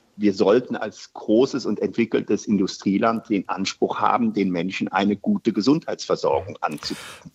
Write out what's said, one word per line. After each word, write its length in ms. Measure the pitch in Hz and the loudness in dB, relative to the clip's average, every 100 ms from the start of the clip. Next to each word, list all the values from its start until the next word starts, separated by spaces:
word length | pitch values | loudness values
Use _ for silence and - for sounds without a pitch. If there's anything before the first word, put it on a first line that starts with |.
| _ | _
Wir 200 | - 104 | -2 0
sollten 420 | 98 95 120 123 113 | 4 4 4 2 -6
als 380 | 107 - - | -8 -10 -18
großes 500 | - - 110 135 139 | -8 2 4 4 0
und 160 | 98 104 | -4 -2
entwickeltes 680 | 101 104 113 120 - 101 - | -2 0 0 0 0 -2 2
Industrieland 840 | 101 90 - 101 98 113 113 - | 2 2 -2 0 2 2 0 -2
den 180 | 101 - | -2 -2
Anspruch 500 | 92 98 - 95 - | -4 -6 -2 -2 0
haben, 360 | 107 104 113 | 2 2 2
den 160 | 104 95 | 2 0
Menschen 380 | 87 92 - 107 | 0 -2 -4 -2
eine 280 | 95 98 101 | 0 2 0
gute 380 | - 101 113 | 0 0 0
Gesundheitsversorgung 1040 | 104 110 160 - 92 - 85 80 69 90 73 | 0 2 2 0 -6 -4 -2 0 -2 -4 -6
anzubieten. 680 | 85 76 - - - - - | -6 -6 -10 -10 -14 -18 -16